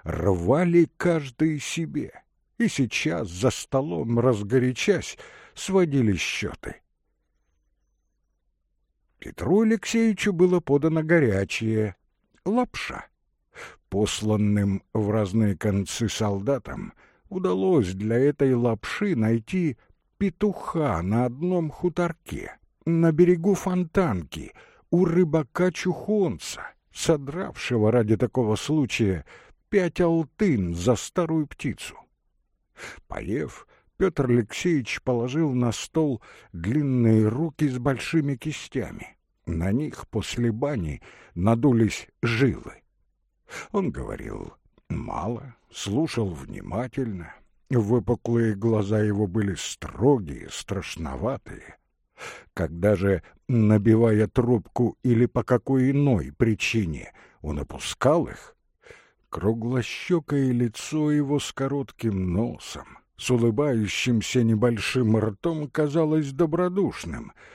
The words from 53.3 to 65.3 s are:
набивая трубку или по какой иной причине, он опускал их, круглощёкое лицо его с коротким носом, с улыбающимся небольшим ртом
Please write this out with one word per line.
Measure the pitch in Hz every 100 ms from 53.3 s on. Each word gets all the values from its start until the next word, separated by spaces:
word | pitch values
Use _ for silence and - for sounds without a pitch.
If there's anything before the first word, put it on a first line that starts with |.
| _ -
набивая | 120 107 107 107 110 117 107 107
трубку | - 120 117 - - 117 -
или | 127 113 120
по | 123
какой | - 123 - 135 131
иной | 139 143 104 67
причине, | - 113 107 - 113 90 73 - - - _
он | 76 73
опускал | 67 - - - 131 165 -
их, | - - _ _ _ - - _ _ _
круглощёкое | - 98 113 113 127 - - - 170 - 143 131
лицо | 120 120 - - 156 151
его | 147 139 143
с | -
коротким | - 135 143 123 - 113 98 92
носом, | 87 117 - - - - - _ -
с | -
улыбающимся | 123 117 110 147 117 101 - 127 117 - 127
небольшим | 113 107 120 110 - 131 110 110
ртом | 107